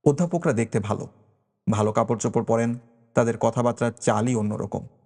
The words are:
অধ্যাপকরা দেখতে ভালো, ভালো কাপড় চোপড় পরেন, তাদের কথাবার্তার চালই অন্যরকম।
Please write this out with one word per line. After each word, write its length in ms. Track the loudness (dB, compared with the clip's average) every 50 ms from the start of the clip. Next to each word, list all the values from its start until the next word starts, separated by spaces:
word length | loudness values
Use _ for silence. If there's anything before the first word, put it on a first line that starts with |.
| 4
অধ্যাপকরা 480 | 4 4 4 0 0 0 0 0 0 2
দেখতে 240 | 2 0 0 -2 -4
ভালো, 260 | -2 -2 -4 -4 -6 -14 _ -20 -20 _ _ _ _ _ _ _ _
ভালো 220 | -2 2 2 2 2
কাপড় 280 | 2 0 2 2 0 -2
চোপড় 240 | -2 -2 -2 -2 0
পরেন, 260 | 0 0 0 0 -2 -4 -6 -10 -20 _ _ _ _ _
তাদের 200 | 0 2 2 0
কথাবার্তার 560 | 0 0 0 0 2 0 0 0 0 -4 -4 -4 -2
চালই 340 | 0 0 2 2 0 0 0
অন্যরকম। 480 | -2 -2 -2 -4 -6 -6 -6 -6 -8 -8 -10 -20 _ _